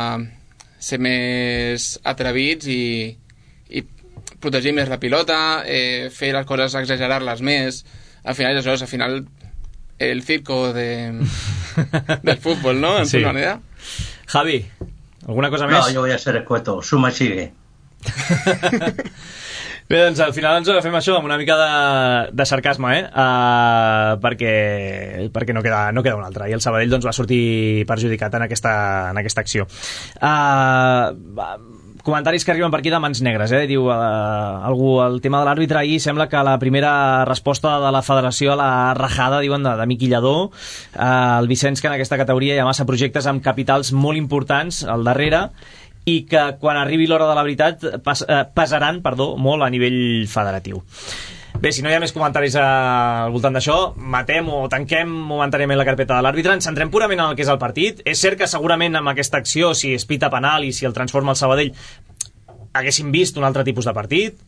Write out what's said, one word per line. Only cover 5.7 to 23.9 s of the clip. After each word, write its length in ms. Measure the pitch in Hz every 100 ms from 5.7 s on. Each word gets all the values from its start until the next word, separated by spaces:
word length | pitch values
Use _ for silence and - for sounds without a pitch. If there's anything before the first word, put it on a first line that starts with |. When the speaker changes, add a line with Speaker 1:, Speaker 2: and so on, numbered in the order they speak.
| 139 127 123 127
Speaker 1:
fer 220 | - 139
les 140 | 135 135
coses, 280 | 135 131 135
exagerar-les 640 | 131 131 127 135 131 117
més. 400 | 131 143 131 127 - - - -
Al 120 | - 131
final 180 | 127 139
és 80 |
això, 140 | 127 131
al 120 | 127
final 300 | 127 120 135 135 - - - - - - -
el 240 | 127 127
circo 460 | 123 156 139 131 127
de, 160 | 120 120 120 117 117 147 - - - -
<laughs> 560 | - 151 160 - 156
del 140 | - -
futbol, 400 | 160 160 135 131
¿no? 180 | 156 202
En 80 | 151
Speaker 2:
Sí. 100 | 131
Speaker 1:
tu 60 | 110
manera. 320 | 135 160 220 - - - - - - -
Speaker 2:
Javi, 320 | 139 156 139 104 - - - - - -
alguna 220 | 113 139
cosa 160 | 139 143
Speaker 3:
No, 80 | -
Speaker 2:
més? 160 | -
Speaker 3:
yo 80 | 131
voy 100 | 127
a 60 | 123
ser 140 | - 117
escueto, 440 | - 120 123 95
suma 280 | - 143 127
y 40 |
sigue. 320 | 123 123 95 90 - - - - -
Speaker 2:
<laughs> 680 | - - 135 170 - 175 180 233 165 - - - - - - - - - -
Bé, 80 | 165
doncs 160 | 170 151
al 140 | 151 147
final 220 | 156 170
ens 80 | 170
ho 40 | 190
agafem 180 | 165
això 220 | 170 156 185
amb 80 | 151
una 120 | 147
mica 160 | 147 156
de, 120 | 156 147 143 135 127 123 117 120
de 80 | 135
sarcasme, 460 | 135 147 135 127 143
eh? 60 | 185
Ah, 1120 | - 131 123 123 120 120 117 110